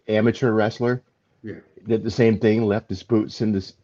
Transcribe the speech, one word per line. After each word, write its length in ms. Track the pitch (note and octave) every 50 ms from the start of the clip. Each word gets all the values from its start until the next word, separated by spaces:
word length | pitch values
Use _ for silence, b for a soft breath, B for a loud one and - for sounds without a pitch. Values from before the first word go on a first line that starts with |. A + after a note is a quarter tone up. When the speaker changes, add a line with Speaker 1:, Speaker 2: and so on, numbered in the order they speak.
| _ -
Speaker 1:
amateur 420 | G#2+ G#2+ A2 A2+ A2 - C3+ A#2
wrestler. 520 | A2 A2 G#2 A2+ - - A#2+ A#2+ B2 B2 - _ _ _ _ _ _ _
Speaker 2:
Yeah. 180 | - G#2+ F2 E2+ - _ _ - -
Speaker 1:
Did 160 | A2 A2+ A2 G#2+
the 60 | A2+
same 280 | - B2+ A#2 A2+ A2 -
thing, 260 | A#2 G#2+ G#2+ A2+ A2+
left 240 | G#2 G2+ G#2+ - -
his 120 | G2 F#2+
boots 380 | - - A#2+ G#2+ - - - -
in 120 | A#2 A2
the 60 | G#2 F#2+
s-, 160 | F#2+ - - _